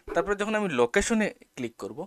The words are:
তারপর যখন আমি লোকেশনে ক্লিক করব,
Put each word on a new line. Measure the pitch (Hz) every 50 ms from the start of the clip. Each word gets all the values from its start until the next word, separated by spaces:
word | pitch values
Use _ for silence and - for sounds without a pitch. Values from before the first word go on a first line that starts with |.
| - - -
তারপর | 170 - 196 202
যখন | 190 208 214 220
আমি | 214 208 185
লোকেশনে | 143 123 120 120 - 202 196 - 233 220 208 - - _ - _ _
ক্লিক | - 120 113 -
করব, | - 104 98 110 143 185